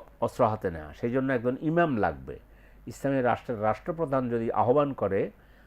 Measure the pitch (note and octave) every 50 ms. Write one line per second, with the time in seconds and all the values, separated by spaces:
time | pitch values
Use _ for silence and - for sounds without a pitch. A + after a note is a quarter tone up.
0 | - - - - A#2 A2 - - B2 G#2+ G#2+ G#2+ - F#2 E2 D#2 D#2 D2+ D2+ -
1 | B2 A#2+ B2 C3+ C3 C3+ C3+ A#2 A2+ B2 C3 - D#3+ D#3 D#3+ E3+ E3+ D#3 B2+ G#2
2 | F#2+ E2 D2 C2+ C2 C2+ B1+ - - - - - - - - - - A#2+ A2 -
3 | - C#3 C#3 C3+ B2 A#2+ A2 - - - A#2+ G2+ G#2+ G#2+ A2 - - F3+ D#3+ E3
4 | E3 C#3 C3+ C3 B2+ A#2 A#2+ A#2 A2+ A#2 - G#2+ G#2 A#2+ C3 D3 C#3+ C#3 B2+ -
5 | G#2+ F#2+ F#2+ G#2 D3+ G#3+ - - - - - - -